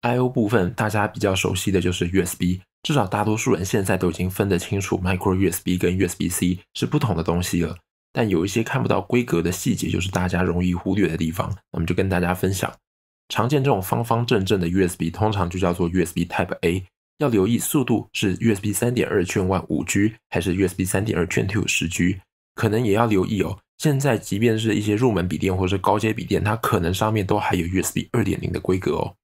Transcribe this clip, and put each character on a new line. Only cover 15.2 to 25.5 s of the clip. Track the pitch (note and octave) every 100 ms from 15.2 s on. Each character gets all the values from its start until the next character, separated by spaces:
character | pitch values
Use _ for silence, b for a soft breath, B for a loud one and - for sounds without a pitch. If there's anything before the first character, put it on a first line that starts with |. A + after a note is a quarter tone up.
| G#2+
常 | G2+ F2
就 | F#2
叫 | F#2
做 | F2 F2
U | F#2
S | E2+
B | -
Type | E2+ - F#2 -
A。 | F2 F#2 F#2 _ _ _
要 | D3
留 | A2+ F#2+
意 | A#2+
速 | - D3+
度 | B2 A2+ -
是 | - G#2 F2+
U | A#2
S | G2+
B | G#2
三 | G#2 A#2+
点 | B2 D#2
二 | G2
卷 | F2 - F#2
万 | F#2 -
五 | D#2+
G | - G#2+ G#2 A2+ _
还 | -
是 | E2+ F2+
U | F#2+
S |
B | -
三 | F#2 F#2+
点 | G#2+ -
二 | E2+
卷 | - G#2+
two | G#2 -
十 | - E2
G， | - F2 F#2+ - _ _ -
可 | A2
能 | G#2+
也 | B2
要 | G2+ A#2+
留 | G2+
意 | F#2 G2+
哦。 | E2+ G2+ _ _
现 | D#3 C#3
在 | C#3 A2
即 | - G2+
便 | A#2 A2
是 | A2
一 | G2+
些 | G#2+ G#2
入 | B2+
门 | G2 F2+
笔 | D#2
电 | F#2